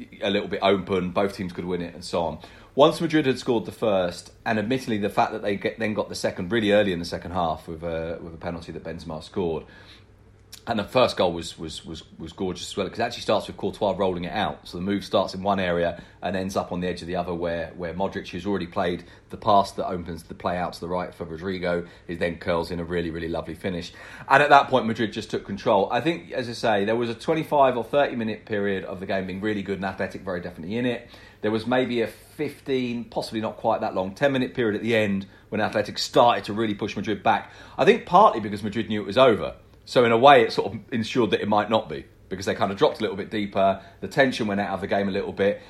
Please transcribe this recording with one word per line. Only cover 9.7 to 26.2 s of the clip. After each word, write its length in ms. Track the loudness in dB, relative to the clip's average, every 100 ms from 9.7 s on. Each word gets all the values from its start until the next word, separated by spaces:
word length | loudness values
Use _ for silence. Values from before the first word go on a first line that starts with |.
| -20 -20 -20 -20 -20 -20 -20 -20 -12 -4
and 80 | -4
the 60 |
first 320 | 2 4 4 4
goal 160 | 0
was, 260 | 0 -8 -10
was, 280 | -12 -12 -12
was, 180 | -14 -14 -16
was 140 | -14
gorgeous 340 | -8 -6 -6 -8
as 40 | -6
well, 140 | -6
'cause 100 | -4
it 40 |
actually 180 | -6 -4
starts 260 | 0 0 -2
with 80 | -6
Courtois 400 | -6 0 0 2
rolling 280 | 0 0 -4
it 80 |
out. 340 | -4 -4 -6 -12
So 100 | -6
the 60 |
move 220 | -2 -2 0
starts 280 | 0 0
in 80 | -2
one 200 | 0 0
area 420 | 2 2 0 -2 -12 -8
and 140 | -4 -4
ends 220 | -2 -4
up 160 | -4
on 80 | -4
the 80 | -4
edge 100 | -4
of 60 | -6
the 80 | -4
other 180 | -4
where, 380 | -4 -2 -4 -6 -8
where 160 | -8
Modric, 340 | -4 -4 -4 -8
who's 180 | -8 -4
already 220 | -4 -4
played 380 | -2 -2 -2 -8 -20 -18
the 80 | -4
pass 340 | 4 4 4
that 160 | -2 -4
opens 360 | -4 -8 -12
the 100 | -12
play 240 | -8 -4 -2
out 160 | -4
to 80 | -6
the 80 | -6
right 260 | -4 -6 -10
for 80 |
Rodrigo, 640 | -12 -8 -6 -4 -2 -2 -4 -14 -10
it 100 | -4
then 160 | -4 -4
curls 320 | -2 -2 -2
in 120 | -6
a 20 |
really, 280 | -4 -4 -4
really 180 | -4 -6
lovely 260 | -6 -6 -6
finish. 380 | -6 -6 -8 -14 -18 -8 4
And 160 | 6
at 60 | 10
that 180 | 8 8
point, 180 | 2 2
Madrid 280 | 0 -2
just 160 | -4 -6
took 140 | -6 -6
control. 420 | -4 2 4 4
I 120 | 0
think, 320 | 0 -4